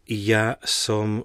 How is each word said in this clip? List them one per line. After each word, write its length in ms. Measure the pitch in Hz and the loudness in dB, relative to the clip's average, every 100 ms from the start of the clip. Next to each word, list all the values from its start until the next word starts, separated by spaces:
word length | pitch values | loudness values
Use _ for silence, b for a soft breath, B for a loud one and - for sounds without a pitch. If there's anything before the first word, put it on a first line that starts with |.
| - | -8
Ja 480 | 110 101 110 110 - | -4 2 2 2 -2
som 560 | - - - 107 107 107 | -4 -2 0 0 0 -2